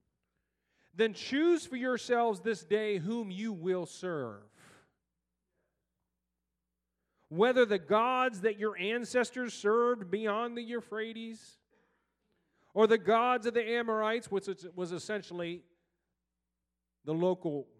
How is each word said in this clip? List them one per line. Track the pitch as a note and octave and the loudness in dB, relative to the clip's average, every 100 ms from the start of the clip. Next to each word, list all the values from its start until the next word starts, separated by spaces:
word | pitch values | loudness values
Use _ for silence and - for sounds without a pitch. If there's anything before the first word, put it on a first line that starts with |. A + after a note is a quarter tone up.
| _ _ _ _ _ _ _ _ _ E3+ | _ _ _ _ _ _ _ _ _ 0
then | A3 | 0
choose | F3+ - C4+ E4+ E4+ - | 0 -2 2 4 4 0
for | B3+ | -4
yourselves | B3+ A#3+ - A#3+ A#3 G3 | -2 -2 0 2 2 0
this | G3 G#3+ | -2 -4
day | - G#3 G#3+ G3+ | 0 0 0 -2
whom | D#3+ A#3 G#3 | -2 -4 -4
you | F#3 A3+ | -6 -6
will | F#3 F3 F3+ E3 | -4 -2 -2 -4
serve. | - F3+ D#3+ A#2+ G#2 G#2 _ - - _ _ _ _ _ _ _ _ _ _ _ _ _ _ _ _ _ _ _ _ _ _ _ _ - | -8 -6 -4 -6 -10 -18 _ -20 -20 _ _ _ _ _ _ _ _ _ _ _ _ _ _ _ _ _ _ _ _ _ _ _ _ -8
Whether | D#3+ A#3 B3+ A#3 | 2 4 6 4
the | G3+ | 4
gods | D3 G#3 A#3+ B3+ B3+ G3+ | 2 2 4 2 0 0
that | G#3 G#3 | -2 0
your | G#3+ F3+ | -4 -2
ancestors | F#3 A#3 A3+ B3 A#3+ B3+ B3 | -2 -2 0 0 0 -2 -6
served | - G3+ A3+ A#3+ A#3+ F#3 | -2 2 4 4 0 -2
beyond | G3 A3 G#3 A#3+ A#3+ | -2 0 -2 -4 -6
the | |
Euphrates, | A#3 A#3+ A3 G#3 A3 A3+ A3+ A3+ - - _ _ _ _ _ _ _ _ _ _ _ | -6 -8 -6 -8 -8 -8 -12 -14 -20 -20 _ _ _ _ _ _ _ _ _ _ _
or | G3 G#3+ | 4 6
the | A3 | 6
gods | F3+ A3+ B3 B3 A3+ | 4 4 4 2 0
of | |
the | A#3 A3 | -2 0
Amorites," | A#3 A#3 A3 G#3+ A#3 A3+ | -2 0 0 0 -2 -2
which | G3 G3 | -6 -4
is, | F#3 F3 F3+ | -10 -10 -8
was | F3+ | -6
essentially | F3 - G#3+ - F3 E3+ F3 - _ _ _ _ _ _ _ _ _ _ _ _ _ C#3 | -6 -6 -6 -6 -10 -8 -10 -14 _ _ _ _ _ _ _ _ _ _ _ _ _ -6
the | |
local | D#3+ F3+ F3+ E3+ D3 B2 | 0 0 0 -2 -4 -8